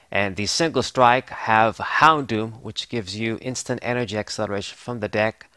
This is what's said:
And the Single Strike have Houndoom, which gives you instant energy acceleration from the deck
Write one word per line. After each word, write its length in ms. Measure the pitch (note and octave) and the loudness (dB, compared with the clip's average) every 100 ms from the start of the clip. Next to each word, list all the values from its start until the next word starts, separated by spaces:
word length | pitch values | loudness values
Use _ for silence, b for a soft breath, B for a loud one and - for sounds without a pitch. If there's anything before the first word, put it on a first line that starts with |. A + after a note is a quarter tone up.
| b | b
And 240 | - G2+ F#2 | -2 -2 -2
the 100 | G2+ | -4
Single 380 | - E3 B2+ | 0 0 0
Strike 460 | A2 - B2 B2 - | -2 4 6 4 0
have 480 | - - A2 A2+ - | -8 2 4 4 2
Houndoom, 840 | - - D#3 D#3 C3 A2 A2+ A2+ | -4 4 6 6 0 -4 -4 -8
which 280 | G#2+ - - | -14 -12 -8
gives 280 | A#2+ F#2 G#2 | -6 -6 -4
you 200 | A2+ A2 | -4 -4
instant 380 | C3 B2+ - B2 | -6 -8 -6 -4
energy 360 | - B2 A2+ G#2+ | -2 -2 -2 -4
acceleration 600 | G2+ - G#2 G2+ G2+ - | -6 -4 -4 -4 -8 -12
from 220 | - A#2+ | -10 -6
the 80 | G2+ | -4
deck 420 | - A2 - - | 0 0 -2 -18